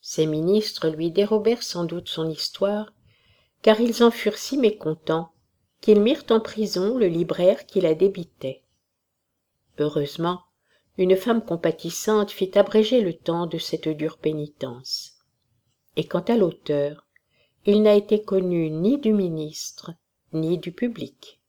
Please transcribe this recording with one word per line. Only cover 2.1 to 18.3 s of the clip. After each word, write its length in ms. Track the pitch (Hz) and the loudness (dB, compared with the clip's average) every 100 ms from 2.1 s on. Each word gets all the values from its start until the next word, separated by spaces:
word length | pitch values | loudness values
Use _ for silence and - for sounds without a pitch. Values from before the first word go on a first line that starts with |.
| - 160 | -6 -6
histoire, 640 | 151 - - 196 208 214 _ _ _ _ _ _ _ | -6 -8 -4 -2 -2 -8 _ _ _ _ _ _ _
car 180 | - 220 | 4 4
ils 240 | 233 226 | 2 4
en 80 | 233 | 4
furent 260 | 226 208 208 | 4 -4 -4
si 200 | - 277 | -6 0
mécontents 720 | 226 208 156 160 - 160 170 _ _ _ _ _ | 0 0 -6 -6 -2 -4 -4 _ _ _ _ _
qu'ils 200 | - 208 | 4 6
mirent 260 | 214 311 - | 6 0 2
en 80 | 226 | 0
prison 580 | 220 220 208 180 196 254 | 0 -6 -4 -2 -2 2
le 120 | 196 | 0
libraire 580 | 165 170 170 180 226 - | 0 -2 2 2 2 -2
qui 140 | 202 | 0
la 160 | 170 156 | 2 2
débitait. 680 | 196 196 170 _ 135 131 _ _ _ _ _ _ _ _ _ _ _ - | 2 0 -12 _ -10 -10 _ _ _ _ _ _ _ _ _ _ _ -4
Heureusement, 640 | 151 151 143 - 170 180 _ _ _ _ _ - | -2 -2 -4 -4 -4 -4 _ _ _ _ _ -2
une 200 | 185 190 | 2 2
femme 280 | - 226 | 2 -2
compatissante 840 | - 170 165 165 170 - - 214 208 | 0 -2 -2 -2 -8 -6 0 0 0
fit 260 | - 190 202 | -4 0 2
abréger 440 | 196 220 214 254 | 4 2 4 2
le 140 | 196 | 0
temps 320 | 165 - 170 175 | -4 -4 -4 -4
de 120 | 165 | -6
cette 300 | - 160 160 | -6 -6 -4
dure 300 | 151 151 - | -4 -6 -4
pénitence. 960 | 156 156 147 _ 131 123 131 - - _ _ _ _ _ _ _ _ - | -4 -4 -8 _ -12 -12 -10 -10 -12 _ _ _ _ _ _ _ _ -8
Et 100 | 156 | -4
quant 140 | 143 | -4
à 160 | - 233 | 0 2
l'auteur, 720 | 180 - - 147 143 151 _ _ _ _ _ _ - | 2 0 -4 -2 -2 -6 _ _ _ _ _ _ 2
il 160 | 208 | 4
n'a 120 | 214 | 6
été 280 | 208 208 208 | 6 4 -2
connu 480 | 214 | 0